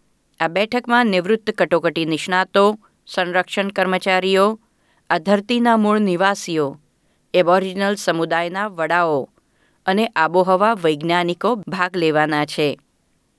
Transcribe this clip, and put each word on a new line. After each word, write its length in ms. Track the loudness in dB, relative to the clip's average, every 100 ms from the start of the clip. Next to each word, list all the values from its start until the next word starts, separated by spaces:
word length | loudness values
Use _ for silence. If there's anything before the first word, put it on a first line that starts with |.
| _ _ _ _
આ 80 | -4
બેઠકમાં 580 | -2 -2 -4 0 0 2
નિવૃત્ત 460 | 0 0 -2 -2
કટોકટી 540 | -2 0 2 0 -2 -2
નિષ્ણાતો, 760 | -4 -2 -2 0 2 2 0 _ _ -10
સંરક્ષણ 600 | -6 -2 -2 -2 -4 -4
કર્મચારીઓ, 920 | -2 -2 -2 0 0 2 2 2 0 _ _ _ _ _
આ 80 | -4
ધરતીના 600 | 0 0 0 0 2 4
મૂળ 220 | 4 2
નિવાસીઓ, 800 | 2 2 0 0 -4 -2 -2 -6 _ _ _ _ _
એબોરિજિનલ 640 | 0 4 2 0 -2 -2 -2
સમુદાયના 720 | -2 -2 -2 -2 -2 -6 -8
વડાઓ 640 | -6 -2 0 2 0 -4 _ _ _ _ _ -2
અને 220 | 0 0
આબોહવા 680 | 0 2 2 2 2 2
વૈજ્ઞાનિકો 840 | 0 -2 -2 -2 -2 -2 -2 -2 -4
ભાગ 420 | -6 -4 -4 0
લેવાના 480 | 0 2 2 0 -4
છે. 340 | -2 -2 -4 _ _ _ _ _